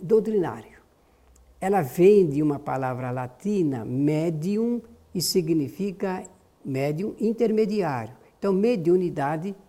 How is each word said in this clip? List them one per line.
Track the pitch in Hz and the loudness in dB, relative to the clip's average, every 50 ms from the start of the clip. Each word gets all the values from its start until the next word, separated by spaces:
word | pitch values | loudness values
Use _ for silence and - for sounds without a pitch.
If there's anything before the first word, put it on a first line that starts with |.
doutrinário. | 185 160 214 220 - 220 214 202 165 135 110 117 - - - - _ _ _ _ _ _ _ _ _ _ _ _ _ _ _ - | 0 2 2 2 2 2 0 0 0 -2 -4 -8 -14 -18 -20 -20 _ _ _ _ _ _ _ _ _ _ _ _ _ _ _ -6
Ela | 185 190 208 190 147 | -2 0 0 0 0
vem | 127 - 175 175 196 214 202 185 | 0 2 6 6 8 8 8 6
de | 151 139 147 | 4 2 0
uma | 156 151 143 | 0 0 -2
palavra | 139 - - 135 135 131 127 127 120 127 123 | -2 -4 -6 -4 -4 -4 -4 -4 -4 -6 -6
latina, | 127 127 127 123 - - - 202 214 196 165 143 131 117 107 | -6 -6 -6 -8 -10 -8 -6 -2 0 0 0 0 -2 -4 -4
medium, | 127 123 131 143 151 156 151 160 175 160 147 156 190 208 214 233 240 240 233 - - - - _ _ - | -4 -2 0 2 2 2 2 0 -2 -2 -2 -2 -2 -2 0 0 -2 -2 -4 -6 -10 -18 -20 _ _ -6
e | 185 | -4
significa | - - - 190 165 160 165 160 139 123 - - 190 202 175 - 208 190 185 190 - - - _ _ _ _ _ - | -2 0 0 0 2 2 0 0 0 -2 -4 -6 -6 -6 -4 -4 -4 -4 -4 -6 -10 -14 -20 _ _ _ _ _ -8
médium | - 131 135 139 147 151 160 202 226 - - | -6 -4 -2 -2 -2 -2 -4 -4 -6 -4 -2
intermediário. | - 226 226 220 240 220 220 214 220 196 214 208 180 156 135 120 110 113 - - - _ _ _ | -2 -2 0 0 0 2 2 2 0 0 0 -2 0 -2 -2 -4 -6 -8 -12 -18 -20 _ _ _
Então, | - 196 | -2 0
mediunidade, | 190 190 208 240 247 190 151 170 180 185 180 165 143 170 139 143 160 156 170 202 190 - - | 2 2 2 2 2 2 2 4 4 4 2 0 -2 -2 -2 -2 -2 -4 -6 -8 -10 -12 -16